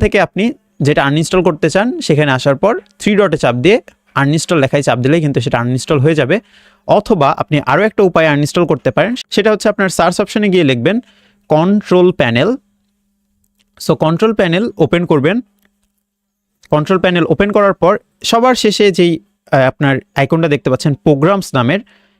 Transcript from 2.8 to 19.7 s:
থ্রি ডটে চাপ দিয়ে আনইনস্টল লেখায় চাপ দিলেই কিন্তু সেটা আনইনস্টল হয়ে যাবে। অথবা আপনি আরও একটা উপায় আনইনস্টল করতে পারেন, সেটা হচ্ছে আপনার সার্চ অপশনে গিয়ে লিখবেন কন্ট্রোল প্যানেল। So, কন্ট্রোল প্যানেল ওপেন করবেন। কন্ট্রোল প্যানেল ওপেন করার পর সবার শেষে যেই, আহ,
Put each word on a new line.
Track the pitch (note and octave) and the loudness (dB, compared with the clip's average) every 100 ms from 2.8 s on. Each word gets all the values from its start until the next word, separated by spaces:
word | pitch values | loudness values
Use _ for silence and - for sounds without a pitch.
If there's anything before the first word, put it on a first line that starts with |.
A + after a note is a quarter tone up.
| - - | -8 -6
থ্রি | G3+ G3+ | 0 2
ডটে | F#3+ D#3 | 0 0
চাপ | C3 B2 D#3 | -2 0 2
দিয়ে | A#3 - _ _ - | 0 -2 _ _ -2
আনইনস্টল | C#3 D#3+ - E3+ | 0 -2 -2 0
লেখায় | C3 D3 C3+ | 0 0 -2
চাপ | B2 | 0
দিলেই | B2+ E3 D3+ | 0 0 0
কিন্তু | C3 A#2+ | -2 -2
সেটা | A#2+ | -2
আনইনস্টল | A#2+ B2+ - C#3 D3 | -2 -4 -2 0 2
হয়ে | D3+ | 0
যাবে। | B2+ G3+ - _ _ _ - F3+ | 0 -2 -6 _ _ _ -2 0
অথবা | - F#3+ C#3 - | 0 0 0 0
আপনি | - D3 - | -2 -2 0
আরও | D3 G#3+ | 0 0
একটা | - F#3+ | 0 0
উপায় | E3+ D#3+ | 2 2
আনইনস্টল | C#3+ C#3+ F3 F3 | 0 0 0 0
করতে | D3+ C3 D3 | -2 -2 -2
পারেন, | F#3 B3 - - | -2 -4 -4 -2
সেটা | G#3 | 0
হচ্ছে | G#3 G#3+ | 0 -2
আপনার | G3+ F#3+ - | -2 -2 0
সার্চ | E3+ F3+ | 0 0
অপশনে | G3+ G#3+ G#3 | -4 -2 0
গিয়ে | F3+ C#3+ | 2 2
লিখবেন | B2 C3 A3+ - _ _ _ - D#3 | 0 0 -2 -6 _ _ _ -2 0
কন্ট্রোল | F3 G#3 - F3+ F3+ - | 2 0 2 2 2 2
প্যানেল। | B2+ A#2 F3+ C4 _ _ _ _ _ _ _ _ _ _ _ - - | 0 0 0 -2 _ _ _ _ _ _ _ _ _ _ _ -8 -4
So, | D3+ D#3+ | 0 0
কন্ট্রোল | E3+ A3+ G#3 | 0 0 0
প্যানেল | F3+ E3+ A#3 - D#3+ | 0 0 -2 -2 0
ওপেন | F3 F3 | 0 0
করবেন। | D3 D3 A#3 - _ _ _ _ _ _ _ _ _ _ _ _ | 0 0 -2 -6 _ _ _ _ _ _ _ _ _ _ _ _
কন্ট্রোল | D3+ D3+ F#3 | -2 0 0
প্যানেল | F#3 F3 D#3+ | 0 0 0
ওপেন | D3+ G3+ G#3 | 0 0 2
করার | G3 F3+ | 0 2
পর | F3 G#3 - _ - | 0 0 -6 _ -2
সবার | A#3 B3+ A#3+ | 0 2 2
শেষে | G#3+ G3 G#3 | 0 2 0
যেই, | F3 E3+ D#3+ | 2 0 -2
আহ, | - _ _ C#3 C3 | -8 _ _ 0 0